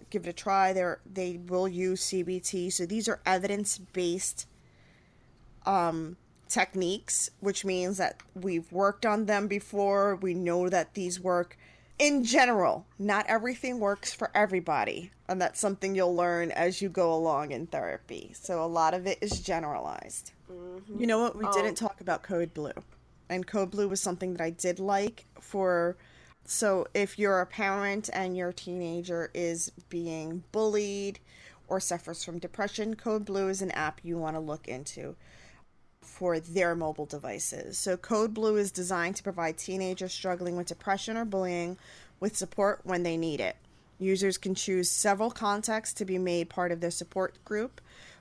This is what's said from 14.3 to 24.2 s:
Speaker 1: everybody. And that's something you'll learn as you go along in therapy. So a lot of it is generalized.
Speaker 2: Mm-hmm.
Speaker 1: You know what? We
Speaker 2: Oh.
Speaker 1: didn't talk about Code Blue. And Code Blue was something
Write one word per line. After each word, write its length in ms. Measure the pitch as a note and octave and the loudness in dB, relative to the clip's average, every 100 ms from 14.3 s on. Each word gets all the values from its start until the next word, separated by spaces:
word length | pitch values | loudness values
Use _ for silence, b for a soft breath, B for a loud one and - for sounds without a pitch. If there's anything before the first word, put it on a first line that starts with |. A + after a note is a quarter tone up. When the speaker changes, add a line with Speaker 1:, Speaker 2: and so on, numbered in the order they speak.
Speaker 1:
everybody. 760 | - G3+ F#3 E3+ D3 G#2 - F3 - - | 4 4 2 2 2 0 -2 -8 -10 -4
And 120 | F#3 | 0
that's 200 | F3 - | 0 2
something 340 | G#3 G3 G3 | 0 0 0
you'll 220 | F#3+ F3+ F3 | 2 4 4
learn 340 | F3 E3+ E3+ | 2 2 0
as 300 | - F3 F#3 | 2 2 2
you 80 | G3 | -2
go 240 | F3+ E3+ | 2 4
along 380 | D#3+ E3 C#3+ D3+ | 4 2 2 0
in 140 | B2 E3 | -6 -6
therapy. 680 | D3 E2+ - - - - | -4 -4 -6 -8 -14 -14
So 300 | - - F3 | -12 -4 -2
a 20 | E3 | 0
lot 280 | E3 D#3+ | 4 4
of 120 | F3+ F#3 | 4 0
it 120 | F#3 | -2
is 200 | G3+ F#3+ | -2 -4
generalized. 920 | F3 E3 D3+ B2+ C#2 - - - - - - | -2 -2 -2 -4 -6 -8 -10 -12 -12 -16 -18
Speaker 2:
Mm-hmm. 480 | F3+ F3+ F#3 G#3 G#3+ | -16 -14 -14 -8 -2
Speaker 1:
You 80 | A#3 | 2
know 120 | A3 | 4
what? 180 | A#3+ - | 2 0
We 80 | |
Speaker 2:
Oh. 80 | G#3 | 2
Speaker 1:
didn't 220 | G3+ G#3 | 2 2
talk 260 | - A3 - | 0 -4 -4
about 220 | F3+ E3 | -2 -2
Code 320 | - F3 E3+ | -2 -2 -2
Blue. 180 | D#3+ D3 - - - - - - | -4 -8 -8 -16 -20 -20 -18 -6
And 180 | F3+ F3+ | -6 -2
Code 240 | G#3+ F#3 | -2 0
Blue 160 | G3+ G3+ | 0 0
was 140 | G3 | 0
something 320 | F#3 F3 | -2 -4